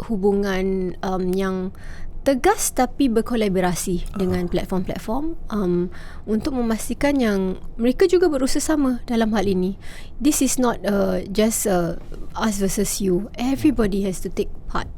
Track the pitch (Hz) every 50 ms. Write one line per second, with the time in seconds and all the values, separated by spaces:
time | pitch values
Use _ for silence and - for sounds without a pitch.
0 | - - 226 190 185 208 202 202 202 202 190 185 190 190 190 190 185 180 175 -
1 | - 190 185 185 185 180 180 190 196 190 190 185 185 185 - - - - - -
2 | - - - - - 285 277 247 - 359 440 440 - - - - 254 247 - -
3 | 277 262 220 226 220 - 247 226 214 202 180 190 185 180 180 170 - 196 180 175
4 | - - - - 190 185 180 180 180 170 - 170 160 - 196 185 185 - - 175
5 | - - 220 262 302 320 330 - - - 226 202 185 175 175 175 175 185 - -
6 | - - - - - - 220 220 - 320 269 254 233 226 220 214 - - 240 -
7 | - 285 285 277 247 220 202 196 190 185 185 - - - - - 226 247 247 -
8 | 392 359 359 359 370 349 302 262 262 262 - 302 - - 311 294 285 254 247 233
9 | - - 247 226 226 214 214 214 - 202 196 185 185 190 196 - - - - -
10 | - - - - 240 294 294 - 277 247 - - 254 240 226 - - 196 202 202
11 | 196 190 185 180 - - 190 190 214 226 220 - - 214 190 175 175 170 170 -
12 | - - - - - - - 170 190 226 202 202 196 190 - - 202 - - -
13 | 196 190 180 180 202 - - - 240 254 269 262 - 311 240 - 220 202 190 208
14 | 196 196 180 - - 190 - - 202 - - - - - - - - - -